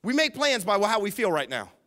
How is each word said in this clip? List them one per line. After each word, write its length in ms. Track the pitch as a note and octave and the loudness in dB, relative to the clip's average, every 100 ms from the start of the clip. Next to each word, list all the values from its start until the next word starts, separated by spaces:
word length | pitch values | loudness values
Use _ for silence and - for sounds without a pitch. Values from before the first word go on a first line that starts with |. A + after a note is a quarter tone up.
We 120 | G#3+ | -2
make 200 | C#4 D#4 | 0 0
plans 300 | C#4+ C#4+ B3 | 0 0 0
by 160 | F#3 G3+ | 2 2
how 180 | G#3+ A3 | 2 2
we 140 | G3+ | -2
feel 180 | - G#3+ | -2 0
right 180 | D#3 C3+ | 0 -2
now. 220 | B2+ G2 - | -6 -8 -16